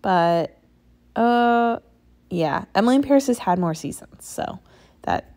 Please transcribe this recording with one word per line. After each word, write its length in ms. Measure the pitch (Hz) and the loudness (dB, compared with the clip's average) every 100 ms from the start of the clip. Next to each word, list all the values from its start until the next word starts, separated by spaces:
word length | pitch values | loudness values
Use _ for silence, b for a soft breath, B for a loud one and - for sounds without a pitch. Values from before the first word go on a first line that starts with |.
But, 560 | 202 180 170 170 156 _ _ _ _ _ _ - | 2 2 2 0 -2 _ _ _ _ _ _ -2
uh, 640 | 233 240 240 233 233 233 _ _ _ _ _ | 0 2 2 2 0 -2 _ _ _ _ _
yeah, 360 | 180 156 143 - | -4 -2 -4 -2
Emily 220 | - 226 262 | 0 2 2
in 80 | |
Paris 240 | 269 277 269 | 4 2 2
has 120 | 240 | -2
had 200 | - 180 | 0 0
more 140 | 175 | 0
seasons, 520 | 156 - - - - - | -4 -10 -12 -18 -20 -16
so 340 | - - - b b b b | -10 -10 -12 b b b b
that 300 | - 87 - | -6 -6 -6